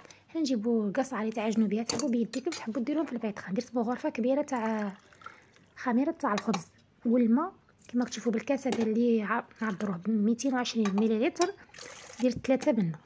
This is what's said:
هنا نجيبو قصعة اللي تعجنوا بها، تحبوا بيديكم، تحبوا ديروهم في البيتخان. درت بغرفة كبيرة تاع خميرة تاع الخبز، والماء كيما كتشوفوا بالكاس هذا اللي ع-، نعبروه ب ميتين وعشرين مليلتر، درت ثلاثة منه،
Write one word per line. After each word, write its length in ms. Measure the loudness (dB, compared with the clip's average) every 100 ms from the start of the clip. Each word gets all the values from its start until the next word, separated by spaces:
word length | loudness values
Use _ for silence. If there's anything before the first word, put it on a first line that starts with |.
| -18 -20 _
هنا 100 | -4
نجيبو 520 | -2 0 2 2 2
قصعة 280 | -2 -2 -2
اللي 120 | -4
تعجنوا 360 | -2 0 2 2
بها، 140 | 0
تحبوا 260 | -2 -2 0
بيديكم، 420 | 0 0 -2 -4
تحبوا 320 | -6 -4 -4
ديروهم 240 | 0 -2 -2
في 60 |
البيتخان. 420 | -4 -4 -6 -4
درت 200 | -4 -2
بغرفة 340 | -2 -2 -2 -4
كبيرة 340 | -2 0 0
تاع 540 | 0 -2 -2 -2 -4 -8 -20 -20 -20 -20 -20 _ _ -8
خميرة 340 | 0 2 2
تاع 240 | 0 0
الخبز، 320 | 0 0 -2 -4 -20 _ _ 2
والماء 460 | 4 6 4 2 -6 _ _ -4
كيما 160 | -2
كتشوفوا 280 | -2 -2 -2
بالكاس 340 | -2 0 -2 0
هذا 160 | 0
اللي 400 | 2 2 4 2
ع-، 220 | 2 -2 -4 -6
نعبروه 340 | -4 -2 -2 -2
ب 140 | 0
ميتين 440 | 2 2 2 0
وعشرين 420 | 0 0 0 2 4
مليلتر، 580 | 2 4 0 2 -2 -2 -18 -20 -18 -18 -18 -2
درت 240 | 0 0 0
ثلاثة 260 | 2 2
منه، 260 | 2 0 -2